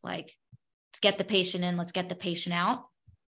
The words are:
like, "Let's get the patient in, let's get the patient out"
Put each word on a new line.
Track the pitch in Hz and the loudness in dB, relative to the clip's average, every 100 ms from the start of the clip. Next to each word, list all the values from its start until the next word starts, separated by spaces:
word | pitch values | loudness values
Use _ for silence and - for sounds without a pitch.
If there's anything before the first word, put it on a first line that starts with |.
like, | - 170 - - _ - _ _ _ | -8 -8 -8 -18 _ -20 _ _ _
"Let's | - | 2
get | 202 196 | 2 4
the | |
patient | 190 196 180 180 | 2 2 2 0
in, | 180 175 | 0 0
let's | 175 | -2
get | 185 180 | -2 -4
the | |
patient | 180 185 170 175 | -4 -4 -4 -2
out" | 175 185 247 - _ _ - _ | 0 2 0 -4 _ _ -20 _